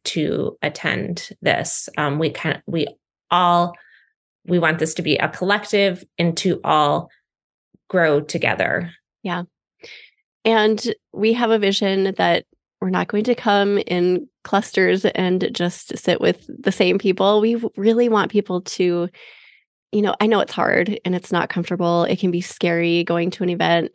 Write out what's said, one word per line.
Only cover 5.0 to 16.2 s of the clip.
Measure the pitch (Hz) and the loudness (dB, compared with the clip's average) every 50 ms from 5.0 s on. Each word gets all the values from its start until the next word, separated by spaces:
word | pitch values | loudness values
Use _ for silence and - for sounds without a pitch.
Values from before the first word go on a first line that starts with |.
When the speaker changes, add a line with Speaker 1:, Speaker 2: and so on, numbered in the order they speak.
Speaker 1:
be | 165 156 147 | 0 0 0
a | - - 151 | 0 0 -2
collective | - - 185 196 202 214 208 - 214 202 202 190 180 180 - _ - - | -2 -4 -2 -2 -2 -2 -2 -2 0 2 2 2 0 -4 -12 _ -4 -2
and | 170 170 165 | -2 0 0
to | - - 185 - - - | 0 -2 -2 -2 -2 0
all | 156 156 151 147 147 151 170 170 - _ _ _ _ _ _ _ _ _ _ _ _ _ _ _ - | 0 2 2 4 2 0 -2 -4 -8 _ _ _ _ _ _ _ _ _ _ _ _ _ _ _ -2
grow | - 185 165 156 143 151 | 0 2 4 4 2 2
together. | 151 - - 160 - - 95 - 90 - - - 175 170 - _ _ _ _ _ - | 0 -2 -4 -2 0 0 0 0 0 0 0 -2 -4 -6 -14 _ _ _ _ _ -8
Speaker 2:
Yeah. | 185 170 175 180 _ _ _ _ _ _ _ - - - - - - _ _ _ _ _ _ - | -6 -6 -6 -8 _ _ _ _ _ _ _ -20 -20 -20 -20 -20 -20 _ _ _ _ _ _ 0
And | 220 226 220 214 220 220 214 - 240 - _ _ _ | 2 2 4 4 4 2 0 -2 -6 -6 _ _ _
we | - - 208 220 226 | -6 0 2 2 2
have | 240 240 220 | 2 2 2
a | 226 | 2
vision | 214 202 196 196 - 208 190 196 190 190 190 190 | 2 2 2 0 2 0 0 2 2 0 0 0
that | - 180 175 170 - - _ _ _ _ _ _ - | 0 2 2 2 0 -2 _ _ _ _ _ _ -6
we're | 190 185 | -4 -2
not | 185 180 202 | 0 0 -2
going | - - 208 220 | 0 -2 -2 0
to | 247 240 | 0 -2
come | - - 220 202 202 202 202 202 202 | 0 2 2 2 4 4 2 0 0
in | - - 175 180 175 180 180 175 - - _ _ - | 0 -2 0 0 2 2 0 0 -4 -8 _ _ -6
clusters | - 202 196 - - - - 185 180 185 196 - | -2 0 0 0 0 0 2 2 2 2 2 0
and | 185 - - 185 180 185 185 190 - - | 0 0 0 0 0 0 0 0 -2 -2
just | - 175 175 - - - - - | -2 -2 -2 -2 -6 -10 -10 -8
sit | - - 180 - - | -4 0 0 0 2